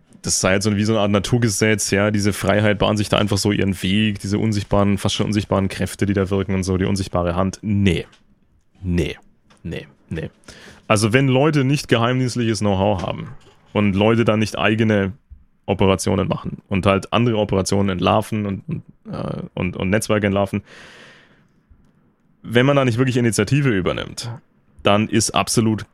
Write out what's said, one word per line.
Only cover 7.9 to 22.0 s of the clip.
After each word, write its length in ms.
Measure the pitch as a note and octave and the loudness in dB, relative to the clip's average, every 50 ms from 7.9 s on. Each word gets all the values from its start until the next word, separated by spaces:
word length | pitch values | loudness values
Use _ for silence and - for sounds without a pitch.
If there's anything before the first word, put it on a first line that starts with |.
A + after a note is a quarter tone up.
| E2 E2 - - _ _ _ _ _ _ _ _ _ _ _ _ _ - F#2 | 2 0 -2 -8 _ _ _ _ _ _ _ _ _ _ _ _ _ -12 -6
Nee. 340 | F#2 F2 E2+ D2+ - - - - _ _ _ _ _ _ _ - | -4 -2 0 0 -2 -4 -10 -16 _ _ _ _ _ _ _ -14
Nee, 240 | E2+ E2 - D2+ - - _ _ - | -12 -12 -12 -12 -16 -20 _ _ -12
nee. 200 | - D#2+ - - - _ _ - - - - - - - _ - | -10 -10 -10 -10 -14 _ _ -20 -20 -20 -20 -20 -20 -8 _ 0
Also 260 | A2+ G#2 A2 A2 G2+ | 2 2 2 4 2
wenn 140 | C3 C#3 C3+ | 4 4 4
Leute 360 | B2+ C3 C#3+ D#3+ D3+ D3+ C3 | 4 4 4 2 2 2 2
nicht 240 | C3 C#3+ D3 - - | 2 0 -2 0 0
geheimdienstliches 720 | B2+ A#2 A2+ A#2+ B2+ B2+ C3 B2 - B2 A#2+ A2 A2 G#2 | 0 2 2 2 0 0 -2 -2 -2 -2 -2 -2 -2 0
Know-how 420 | G#2+ G2+ G2 F#2+ F#2+ G#2 G#2 F2 | 0 0 0 2 2 0 0 -2
haben 280 | E2+ - - - - - - - - - - _ _ _ | -4 -6 -6 -8 -8 -14 -16 -18 -20 -20 -20 _ _ _
und 240 | - G2+ G#2 G#2 F2+ | -2 0 0 2 2
Leute 300 | F#2+ G#2 A2 A#2 A2+ A#2 | 2 4 4 4 2 2
dann 140 | A2 G#2+ G#2+ | 2 2 0
nicht 180 | A2 G2+ - - | 0 -2 -2 0
eigene 560 | D2 G#2 A2+ A2 A2+ A2 G#2+ G2+ G2 G2 G#2+ - _ - - - - _ _ _ _ | 0 2 2 2 2 2 2 2 0 -2 -4 -8 _ -20 -20 -20 -20 _ _ _ _
Operationen 600 | - G#2 F#2 G#2 F#2+ F#2+ F#2 - G2 G2 F#2+ F#2+ G2+ | -4 0 2 2 2 2 2 0 -2 -2 0 0 -2
machen 340 | - - - F2+ - - - - | -4 -6 -8 -10 -12 -12 -10 -6
und 180 | G2+ G2 - | -4 0 2
halt 280 | G#2 G2 G2 - - - | 2 2 2 0 -2 0
andere 240 | G#2+ A#2 B2 A2+ G#2 | 0 0 2 0 0
Operationen 520 | G#2 G2+ G#2+ F#2+ F#2 - G2 G2+ G2 G2+ | 0 0 0 -2 0 0 0 0 0 0
entlarven 560 | F#2+ F2+ F2 F#2+ G2+ G#2+ G#2+ - A2 G#2+ G#2 | 0 0 2 2 2 2 0 -2 -4 -6 -4
und, 180 | G2+ G2 G#2 - - | -4 -6 -8 -8 -10
und, 160 | A2 A2 - - - _ - A3+ | -10 -10 -12 -14 -20 _ -18 -12
äh, 340 | F#3+ - - - - - - - - | -10 -8 -8 -8 -8 -8 -10 -10 -8
und, 240 | - F#2 F2+ - - | -6 -6 -4 -4 -4
und 120 | F#2+ F#2 | -2 0
Netzwerke 380 | F#2+ A2+ - - A2 G#2 G2+ G2+ | 0 0 0 0 -2 0 0 0
entlarven, 360 | F#2+ G2 G2+ G2 - G2+ - - - - - - - - - - - - - _ _ _ _ _ _ _ _ _ - _ _ _ _ _ | 0 0 0 0 -2 -6 -6 -8 -18 -20 -20 -20 -20 -20 -20 -20 -20 -20 -20 _ _ _ _ _ _ _ _ _ -20 _ _ _ _ _